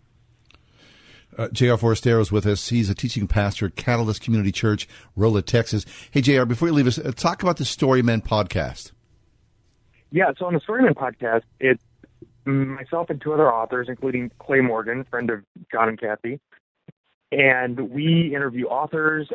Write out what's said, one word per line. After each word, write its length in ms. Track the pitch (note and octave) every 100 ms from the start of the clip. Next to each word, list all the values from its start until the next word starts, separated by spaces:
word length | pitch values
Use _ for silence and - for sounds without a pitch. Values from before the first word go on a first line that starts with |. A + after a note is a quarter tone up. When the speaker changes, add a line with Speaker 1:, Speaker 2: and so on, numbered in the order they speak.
| _ _ _ _ _ _ _ _ _ _ _ - _ -
Speaker 1:
Uh, 100 | A2+
J 200 | - B2
R 80 | A#2
Forestero 420 | A#2 A2 B2 A2+
is 120 | G#2
with 140 | G#2 G2+
us. 220 | G2+ -
He's 200 | A#2+ G2+
a 60 | -
teaching 320 | B2 - G2
pastor 400 | A2 G2+ - F#2+
at 80 | -
Catalyst 460 | - A#2+ A2 G#2
Community 300 | - A2 G2
Church, 360 | - A2+ G#2 - - - -
Rolla, 260 | A2 G#2
Texas. 440 | - A#2 - G#2+ - - -
Hey, 80 | D3
J 160 | B2+ C3+
R, 80 | A#2+
before 220 | A#2+ E3+
you 60 |
leave 140 | D3 B2+
us, 100 | -
uh, 120 | C3+ -
talk 260 | E3+ F3+
about 160 | F#3 -
the 60 | -
Storymen 560 | - C3+ B2+ A#2+ A2+
podcast. 680 | - G#2+ G2+ G2 C2+ - - _ _ _ _ _ _ _ _ _ _ _ _
Speaker 2:
Yeah, 200 | D#3+ F3+ -
so 80 | F3+
on 80 |
the 60 | E3
Storymen 340 | - A#3 A#3+
podcast, 500 | - B2+ - A#2 A2+ - -
it's 240 | C3 B2+ _ _ _ _ - _ C#3
myself 640 | C3+ C3+ C3+ B2+ E3+ E3+
and 120 | D3+
two 100 | D3+
other 180 | D3+ C#3+
authors, 360 | A2+ A2+ B2+ B2
including 420 | B2 C3+ B2 B2 -
Clay 200 | - C#3
Morgan, 460 | B2+ A2+ A2 B2 C3+
friend 240 | B2 A#2
of 140 | G#2+ - - -
John 160 | A#2 A2+
and 120 | A2
Kathy. 420 | G#2+ G#2+ A#2 C#3 _ _ _ _ - _ _ _ _
And 600 | C#3 C3+ B2+ B2+ B2 A2
we 440 | C3+ D#3 E3 E3 C#3+
interview 300 | C#3 B2 A#2+
authors, 640 | B2+ D3+ D#3+ D#3 D#3 C#3+